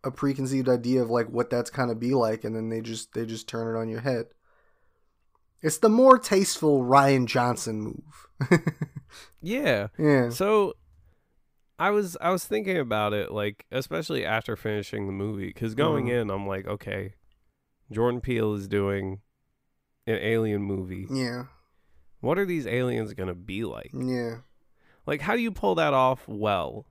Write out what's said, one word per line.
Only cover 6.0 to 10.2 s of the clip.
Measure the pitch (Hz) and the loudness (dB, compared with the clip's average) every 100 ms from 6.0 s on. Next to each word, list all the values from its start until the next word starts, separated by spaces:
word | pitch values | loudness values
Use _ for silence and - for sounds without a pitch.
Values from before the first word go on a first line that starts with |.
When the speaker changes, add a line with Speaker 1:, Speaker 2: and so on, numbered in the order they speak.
| 262 254 | 10 8
Speaker 1:
tasteful | - 190 196 - 156 143 | 8 2 2 2 4 4
Rian | 123 135 139 135 120 | 6 6 8 4 2
Johnson | 131 120 120 - 107 | 2 2 0 -4 -6
move. | 107 - - - - _ | -6 -10 -16 -20 -20 _
<laughs> | 139 165 165 - 156 - - - - _ | 2 4 2 -6 -10 -12 -18 -20 -20 _
Speaker 2:
Yeah. | 165 240 262 113 104 - | -6 -2 2 0 -2 0
Speaker 1:
Yeah. | 151 139 | 4 6